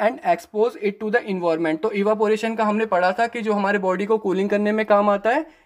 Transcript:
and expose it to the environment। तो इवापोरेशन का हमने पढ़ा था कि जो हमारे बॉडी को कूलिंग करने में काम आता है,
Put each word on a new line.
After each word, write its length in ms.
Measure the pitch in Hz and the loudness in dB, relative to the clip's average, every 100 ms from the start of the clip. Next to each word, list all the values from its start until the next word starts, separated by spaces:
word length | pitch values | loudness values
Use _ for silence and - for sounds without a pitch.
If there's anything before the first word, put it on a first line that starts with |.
| 214 | -2
and 180 | 254 - | 0 -2
expose 520 | 170 - 214 233 - | -2 -2 -2 -2 0
it 180 | 208 202 | -4 -4
to 80 | 214 | -2
the 120 | 226 220 | -2 -2
environment। 560 | 185 175 160 165 160 | -2 0 0 0 -2
तो 80 | 214 | -2
इवापोरेशन 640 | 208 202 214 214 214 226 | 0 0 2 2 0 -2
का 100 | 220 | -2
हमने 220 | 214 208 220 | 0 0 0
पढ़ा 260 | 180 180 | 2 2
था 140 | 196 233 | 2 -2
कि 160 | 240 | -2
जो 100 | 214 | -2
हमारे 260 | 208 196 202 | 0 0 0
बॉडी 280 | 185 185 208 | 0 -2 0
को 120 | 220 | 0
कूलिंग 320 | 196 185 196 | 0 -2 0
करने 220 | 202 208 | 0 0
में 120 | 214 214 | 0 2
काम 240 | 208 208 | 4 4
आता 200 | 202 220 | 2 0
है, 140 | 262 320 - | 0 -2 -14